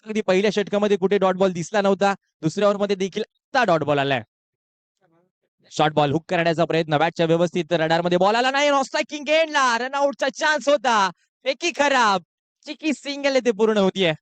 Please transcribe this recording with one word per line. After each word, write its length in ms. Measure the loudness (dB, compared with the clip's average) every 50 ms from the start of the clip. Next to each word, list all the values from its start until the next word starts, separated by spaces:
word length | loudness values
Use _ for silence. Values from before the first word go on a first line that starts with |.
| _
अगदी 140 | -4 -4 -4
पहिल्या 300 | 0 2 2 2 2 2
षटकामध्ये 460 | 0 0 -4 -2 -2 -2 0 0 0
कुठे 220 | 0 0 0 2 2
डॉट 180 | 2 2 2
बॉल 160 | 2 0 0
दिसला 280 | 0 -2 -8 -4 -2 0
नव्हता, 340 | 2 2 2 2 0 -2 -2 _ _ _ _ _
दुसऱ्या 260 | -6 -4 -2 2 0 0
ओव्हरमध्ये 280 | 2 0 -2 -4 -2
देखील 260 | -4 -4 -6 -6 -8
आता 420 | -10 _ _ _ _ _ 0 0 2
डॉट 180 | 2 2 0
बॉल 160 | 2 0 0 0
आलाय. 240 | 0 0 -2 -2 -4 _ _ _ _ _ _ _ _ _ _ _ _ _ _ _ _ _ _ _ _ _ _ _ _ _ _ _ _ _
शॉर्ट 220 | -2 0 0 0
बॉल 200 | 2 0 0 0
हुक 120 | 0 -4 _ -4
करण्याचा 360 | -4 -2 0 0 0 0 0
प्रयत्न, 340 | 0 0 -2 -2 0 0 0
बॅटच्या 280 | 0 -2 0 -2 0
व्यवस्थित 380 | 0 2 2 0 0 -2 -6 -4 -2
रडारमध्ये 480 | -2 -2 0 0 0 0 0 0 2 2
बॉल 160 | 2 2 2
आला 160 | 2 0 0
नाही. 200 | 0 0 0 2 2 0 -2
स्ट्रायकिंग 440 | -2 -4 -6 -6 _ -8 -10 -4 0
एंडला 500 | 2 2 0 0 0 0 0 2 0 -2
रनआउटचा 500 | -4 -4 -2 -2 -2 -2 0 _ -4 -4
चान्स 400 | -4 -2 -2 0 0 0 0 0
होता, 420 | 0 2 2 0 2 2 2 0 -2 _ _ _ _ _ _
पैकी 260 | -6 -4 _ -4 -6 -2
खराब, 460 | 0 0 2 4 4 4 2 2 0 -4 _ _ _ _ _ _ _ _
चिकी 260 | -16 -16 _ -4 -4
सिंगल 420 | -4 -4 -6 -10 -10 -4 -2 0 0
येथे 160 | 2 0 0
पूर्ण 280 | 0 0 0 2 2 2
होतीये. 340 | 0 0 0 0 -2 -2 -2 -4